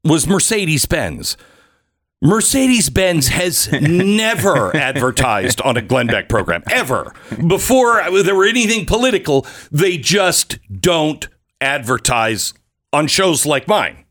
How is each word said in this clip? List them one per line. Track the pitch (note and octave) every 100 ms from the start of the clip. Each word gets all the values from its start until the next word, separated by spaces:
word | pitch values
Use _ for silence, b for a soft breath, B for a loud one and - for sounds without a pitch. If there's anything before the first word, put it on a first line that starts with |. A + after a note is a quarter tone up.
was | E3 D#3 D3
Mercedes-Benz. | F#3+ - A3 F3 D3 - E3 G2 C#2+ - - b b b b b _ _ _
Mercedes-Benz | D3 G#3+ G#3+ C4+ C4 A#3+ D#3 G3 F#3 E3+ B2+
has | - F3+ - -
<laughs> | C#3
never | D3+ F3 G3 G#3+ A3 A#3 G3 C#3+ F#2+
advertised | D3+ C3 C3+ B2+ A2+ A#2+ G#2 F#2 -
on | C3+ A#2+
a |
Glenn | G#2 C3 A#2+
Beck | A2 -
program, | A2+ E2+ E2+ -
ever. | B3+ E3+ A2+ - - B B E3
Before | F#3+ - C4 A#3+ A3+ F3 F#3+
there | F#3
were | G3
anything | G3+ A#3+ G#3+ A3+ D#3
political, | G#3+ B3+ G3 - C3+ B B B
they | D3 F#3+ F3+
just | G#2+ G3+ F#3 - - - _ G2
don't | F3+ E3 D#3 C#3+ - _ _ _
advertise | C3+ C#3+ A#2 B2 - B2 A2+ A2 - - _ _ _
on | C#3+ D3+
shows | - F#3+ C#3+
like | D3 C#3 E3
mine | G#3 F#2 - _